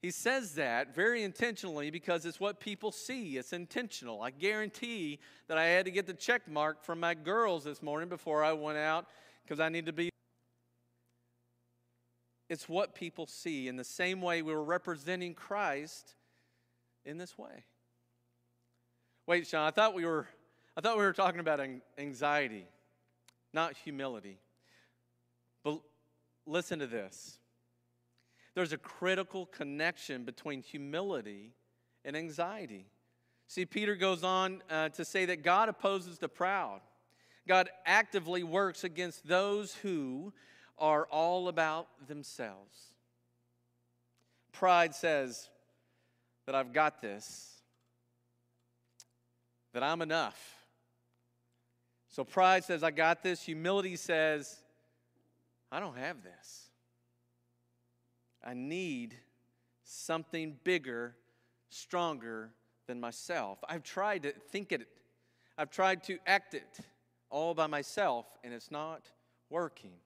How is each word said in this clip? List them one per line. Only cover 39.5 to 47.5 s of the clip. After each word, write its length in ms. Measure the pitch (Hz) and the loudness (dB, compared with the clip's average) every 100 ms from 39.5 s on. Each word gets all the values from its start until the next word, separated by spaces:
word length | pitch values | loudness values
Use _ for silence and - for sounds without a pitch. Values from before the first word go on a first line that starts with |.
| 202 202 - | 0 -2 -6
who 580 | 202 170 135 131 190 - - - - - | -2 -2 -2 -4 -8 -14 -20 -20 -20 2
are 280 | 156 151 160 | 4 6 4
all 420 | 151 165 180 180 | 2 2 2 0
about 600 | 165 156 160 170 _ 135 | 2 2 0 -6 _ -14
themselves. 840 | 147 139 - 117 95 98 - - _ _ _ _ _ _ _ _ _ _ _ _ _ _ _ _ | -12 -12 -8 -8 -10 -20 -20 -20 _ _ _ _ _ _ _ _ _ _ _ _ _ _ _ _
Pride 440 | - 190 175 165 | 2 8 8 8
says 540 | 143 170 151 131 117 - _ _ _ _ _ _ _ _ _ - | 4 2 2 0 -6 -14 _ _ _ _ _ _ _ _ _ -2
that 80 | 135 | 0
I've 160 | 127 | 2
got 280 | 127 151 - | 4 4 2
this, 600 | 113 101 - - - | -8 -8 -10 -16 -18